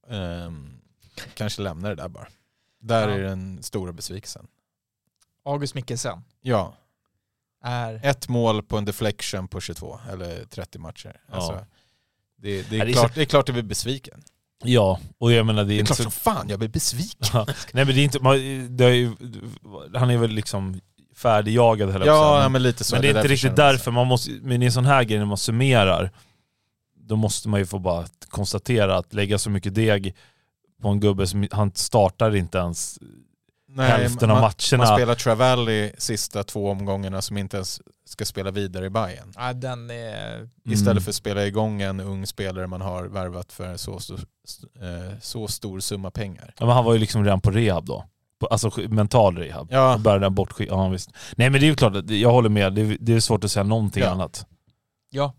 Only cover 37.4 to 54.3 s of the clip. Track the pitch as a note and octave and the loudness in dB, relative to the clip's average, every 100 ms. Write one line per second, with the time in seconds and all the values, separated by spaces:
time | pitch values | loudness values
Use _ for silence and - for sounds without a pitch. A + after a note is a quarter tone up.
37.4 | F#2+ G2+ F#2 - - _ _ - G#2 - | -6 -6 -8 -10 -16 _ _ -10 -8 -6
38.4 | G2 F#2+ G2 F#2 F#2+ G#2+ G2+ F2 - - | -6 -4 -6 -6 -4 -4 -4 -8 -18 -10
39.4 | B2 B2 B2+ B2 A#2 A#2 A2+ G#2+ G#2+ A2+ | -8 -8 -8 -10 -12 -12 -12 -12 -12 -14
40.4 | A2+ _ - G#2 G#2 G#2+ F#2+ G#2 - G2+ | -16 _ -4 0 2 2 0 -6 -4 -2
41.4 | G2+ G2+ A2 G#2 G2 F#2+ F#2+ G2 F#2+ - | -2 0 -2 -2 -6 -6 -8 -8 -10 -8
42.4 | F#2+ F#2 F#2 F2+ F#2+ F#2 F2+ G2 F2+ F2 | -8 -8 -10 -8 -8 -8 -8 -8 -8 -10
43.4 | F2+ - F#2 F2 - F#2+ - G2 E2+ _ | -14 -14 -12 -10 -12 -12 -12 -14 -14 _
44.4 | - - - - F#2 F2 F#2 G#2 - B2 | -20 -20 -20 -16 -12 -12 -12 -14 -12 -10
45.4 | G#2+ - G#2+ F#2+ - G2+ F#2+ - G#2 E2+ | -8 -8 -8 -8 -8 -8 -8 -8 -10 -12
46.4 | - - A#2 A#2+ A#2 A2+ G#2+ A2+ G#2 F#2+ | -20 -2 4 4 6 4 2 2 2 2
47.4 | G2+ G2 A2+ F2 - G#1+ - _ _ _ | 2 2 0 0 -4 -12 -12 _ _ _
48.4 | - G#2+ A2+ - G2 G#2+ G#2 B2+ G2+ F2 | -2 0 -2 -4 -2 0 2 4 4 2
49.4 | D#2+ C#2+ D#2 C3 C3 A#2+ A2 G2+ G2 F#2+ | -8 -12 -2 2 4 4 4 4 2 0
50.4 | F#2+ - G#2 F#2+ F#2+ F#2 - - - - | -4 -6 -4 0 0 -2 -8 -18 -14 2
51.4 | B2 C#3 D3 D#3 B2 G2 F#2 G#2+ A#2 B2 | 4 6 4 6 4 2 -2 2 6 6
52.4 | A2+ G#2 G2 G2 G#2+ G#2+ A#2 A2+ - A2 | 6 4 2 2 0 -2 2 2 4 0
53.4 | G2+ - G2+ A2+ G#2 C3 A#2+ F#2 F2 | 0 -2 0 0 0 0 0 0 -6